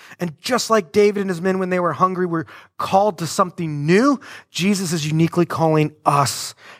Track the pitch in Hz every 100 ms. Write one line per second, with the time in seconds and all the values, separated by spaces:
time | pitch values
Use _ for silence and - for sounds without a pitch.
0 | - - 175 143 - 240 - 220 165 208
1 | 208 202 196 170 190 190 185 180 175 131
2 | 185 175 185 165 - - - - - 190
3 | 208 165 165 - 180 - 160 147 147 190
4 | 277 262 - - - - 185 196 180 165
5 | 151 160 165 175 170 - 160 156 151 -
6 | - 143 135 - - - -